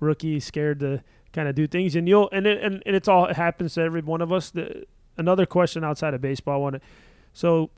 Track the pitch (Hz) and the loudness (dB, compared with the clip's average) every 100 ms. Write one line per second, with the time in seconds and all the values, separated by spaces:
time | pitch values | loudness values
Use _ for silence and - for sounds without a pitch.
0 | 151 151 160 151 - 151 151 143 139 139 | -2 -2 -2 -4 -6 -4 -2 -2 -4 -6
1 | - _ _ 160 147 135 151 175 185 165 | -8 _ _ -6 -2 0 0 0 0 0
2 | 170 202 202 196 202 202 208 190 - 190 | 4 6 4 2 2 2 -2 -4 -2 0
3 | 208 185 180 180 170 - 170 170 165 165 | 4 4 4 2 -2 -2 -4 -2 -2 -2
4 | 151 165 170 185 - 175 - - - _ | -4 -4 -2 -2 -4 -8 -8 -12 -16 _
5 | _ - 170 185 180 180 175 165 156 147 | _ -2 2 2 2 2 0 0 -4 -2
6 | 156 131 135 135 - 139 139 135 - - | -4 -2 -4 -4 -4 -2 -2 -6 -12 -20
7 | - _ _ - 170 165 160 | -20 _ _ -2 2 2 0